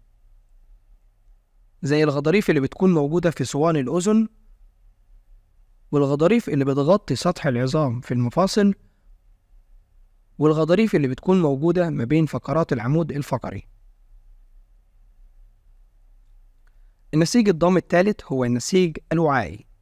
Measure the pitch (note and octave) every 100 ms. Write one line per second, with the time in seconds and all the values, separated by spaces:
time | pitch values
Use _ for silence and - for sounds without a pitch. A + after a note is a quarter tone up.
0 | _ _ _ _ _ - _ - _ -
1 | _ _ _ _ _ _ _ - C#3 D3+
2 | D3+ C#3 D3 G3 G#3 D3+ C3+ - F#3+ E3+
3 | C#3+ E3 F3 - C3 C#3 D#3+ D#3+ B2+ D#3+
4 | F3+ A3 A3 _ _ - - _ _ _
5 | _ - _ - _ _ _ _ - D3
6 | C#3+ C#3+ E3 A#3 - C#3+ C#3 C#3 C#3+ G3+
7 | - C3 - - D#3+ A#2+ C3 D3+ D3 A#2+
8 | - B2 B2 E3 F#3+ - G3+ G3 _ _
9 | _ - _ _ _ - _ - _ _
10 | - _ _ - D3 D#3 D#3 F#3 A3 F3
11 | C3+ B2+ - F#3 D#3+ C3+ E3 F3 E3+ C#3+
12 | A#2+ D#3 D#3 B2+ - D3 E3 C3+ A2+ D#3
13 | D#3+ C#3 C#3+ B2 - F#2+ - - - _
14 | _ - - - - - - _ _ _
15 | _ _ - - - _ _ - _ _
16 | _ _ _ - - _ _ _ - _
17 | _ D3+ E3 A#3+ G#3 E3 E3+ F#3 - F3
18 | G3 G#3+ - C3+ B2 A#2+ - F#3+ F3+ D3+
19 | - D#3+ D#3+ C3+ F2+ D#2+ - _